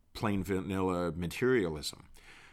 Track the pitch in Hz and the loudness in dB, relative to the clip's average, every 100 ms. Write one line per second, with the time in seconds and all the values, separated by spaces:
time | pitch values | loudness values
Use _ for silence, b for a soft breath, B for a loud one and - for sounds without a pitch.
0 | _ - 110 101 90 95 92 95 92 87 | _ -4 0 0 0 -2 0 0 2 2
1 | 87 82 87 - 123 127 87 76 - - | 0 -2 -4 0 2 4 2 -2 -8 -10
2 | - B B B B | -18 B B B B